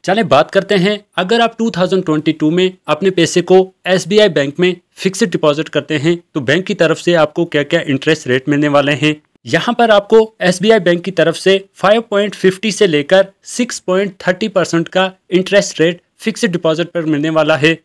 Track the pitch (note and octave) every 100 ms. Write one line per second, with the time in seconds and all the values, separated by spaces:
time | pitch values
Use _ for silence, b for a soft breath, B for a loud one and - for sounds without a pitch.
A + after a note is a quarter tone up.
0 | - G3+ F3+ C#3 D#3 G3 F#3 - F3+ D4+
1 | _ - F3+ A3+ A3+ A3+ A3+ F3 F#3 F#3+
2 | F3+ D#3 D#3 D3+ D#3 F3 F#3 F#3 - D3+
3 | G3 F#3+ E3 F3+ F3 F#3 F#3 _ F3 F#3
4 | E3 G#3 G#3 D3+ C#3 C#3+ F3+ F3 _ -
5 | F#3+ F#3 A3 F#3 D#3 D3 D#3 D3+ - D3+
6 | D#3 F3 _ D#3+ B2+ D#3+ F#3+ G3+ D#3+ D#3
7 | - E3+ D3+ - E3+ D3 C#3+ E3+ D3 C3+
8 | - D#3 - B2+ C#3 C#3+ D3 C#3+ C#3 D3
9 | D3+ D3+ _ _ A2+ D#3+ G3 A#3+ A#3 G#3
10 | G3+ A3+ A3 _ F3+ F3+ G#3 A3+ F3+ F3
11 | F3 F#3 D#3+ D#3+ F#3+ F#3+ F#3+ _ F#3 A3+
12 | A#3 G3+ G#3 F#3+ F#3+ F#3 A3 F#3 G3+ D3
13 | C#3+ F#3+ F#3+ _ - - A#3+ - - F#3
14 | G3+ F#3+ - F3+ A3 F#3+ D#3+ E3+ E3 F#3
15 | F#3 F#3 _ E3+ F#3 G3 F#3+ - D#3+ E3+
16 | _ _ A3 - A3 F3 E3 D#3+ E3+ F3
17 | D#3 D3 D#3+ D#3+ D3+ D#3 D3+ D#3+